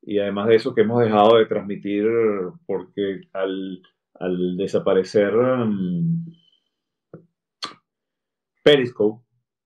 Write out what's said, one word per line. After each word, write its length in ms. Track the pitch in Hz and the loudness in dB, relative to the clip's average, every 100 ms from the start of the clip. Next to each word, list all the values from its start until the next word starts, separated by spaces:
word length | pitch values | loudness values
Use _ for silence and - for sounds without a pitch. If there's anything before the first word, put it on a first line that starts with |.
Y 160 | - 101 | -4 -4
además 300 | 101 98 107 | -2 -4 2
de 80 | 113 | 2
eso 180 | 131 | 2
que 80 | 120 | 0
hemos 200 | 107 120 | 2 2
dejado 360 | 117 107 104 113 | 2 4 6 6
de 80 | 110 | 4
transmitir 600 | 107 101 95 98 101 107 117 110 101 90 85 _ | -2 -6 -10 -6 -2 0 0 0 -2 -6 -10 _
porque 560 | 95 92 - 101 95 87 | -8 -8 -6 -6 -6 -12
al, 480 | 95 95 95 95 92 _ _ _ _ | -8 -6 -6 -10 -14 _ _ _ _
al 420 | 92 90 90 90 | -6 -4 -4 -4
desaparecer, 760 | 95 104 92 95 92 110 101 | -2 -2 0 0 0 0 2
mm, 960 | 107 127 127 113 101 92 87 85 85 82 - _ _ _ _ _ _ _ - _ _ _ _ - - _ _ _ _ _ _ _ _ | 2 0 0 -2 -2 -4 -2 -2 -2 -6 -18 _ _ _ _ _ _ _ -20 _ _ _ _ -18 -18 _ _ _ _ _ _ _ _
Periscope, 600 | - 147 123 - 104 113 _ _ _ _ | 4 4 2 0 -2 -2 _ _ _ _